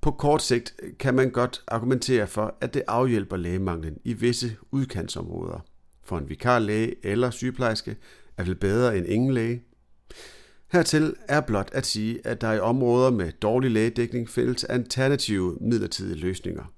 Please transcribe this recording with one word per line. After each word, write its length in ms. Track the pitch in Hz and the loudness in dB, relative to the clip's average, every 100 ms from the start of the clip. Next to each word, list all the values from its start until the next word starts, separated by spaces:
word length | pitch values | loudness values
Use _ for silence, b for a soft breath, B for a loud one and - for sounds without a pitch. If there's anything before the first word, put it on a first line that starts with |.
På 100 | - | 2
kort 300 | 143 147 151 | 2 2 2
sigt 340 | - 120 117 - - - | 4 0 0 -14 -16 -4
kan 160 | 131 131 | 0 4
man 140 | 131 | 2
godt 340 | 123 123 - - | 2 -2 -4 -6
argumentere 600 | 113 120 131 127 127 101 | -4 0 0 2 2 2
for, 280 | - 107 - | -2 -4 -4
at 120 | 120 | -4
det 100 | 139 - | -4 -2
afhjælper 500 | 113 127 113 98 92 | 0 2 2 0 -4
lægemanglen 600 | 85 92 95 85 80 76 | -2 -2 -2 -4 -6 -8
i 100 | - | -6
visse 420 | 110 120 120 120 107 - | 0 0 0 -4 -8 -6
udkantsområder. 960 | 135 127 98 - 87 85 82 85 82 85 - _ _ | -4 -2 -4 -8 -8 -8 -8 -8 -10 -14 -20 _ _
For 140 | - 87 | -8 -8
en 120 | 71 | -6
vikarlæge 760 | 76 123 123 107 107 113 - 139 | -4 2 2 2 0 -2 -4 -2
eller 240 | 113 123 | 0 0
sygeplejerske 680 | 117 127 123 123 107 - 107 b b b b | 0 -6 0 0 0 -6 -12 b b b b
er 60 | |
vel 120 | 92 92 | -4 0
bedre 420 | 98 107 123 101 | 0 4 2 2
end 100 | 87 | 0
ingen 260 | 104 131 | 2 2
læge. 300 | 127 113 120 - _ _ - _ B B B B B B | 2 -2 -4 -10 _ _ -20 _ B B B B B B
Hertil 440 | 180 160 156 156 - - | 2 4 4 2 -2 0
er 140 | 147 | 0
blot 280 | 147 104 98 | 2 -2 0
at 120 | 135 131 | -4 -4
sige, 420 | 107 107 117 113 | -2 -2 -4 -6
at 140 | 117 | -4
der 120 | 113 | 0
i 60 | 110 | 0
områder 500 | 101 127 123 120 131 | 2 2 4 6 6
med 220 | 120 85 - | 4 -2 -2
dårlig 300 | 107 123 131 | 0 2 2
lægedækning 580 | 110 113 113 120 120 117 | 4 2 2 -2 -2 -4
findes 340 | - 123 123 | 0 0 0
alternative 920 | - 123 117 - 131 139 - 101 90 - | -2 -2 -2 0 2 2 2 0 0 -2
midlertidige 560 | 107 117 98 - 98 85 | 0 0 0 -4 -6 -4
løsninger 560 | 90 92 87 85 - | -4 -4 -6 -8 -10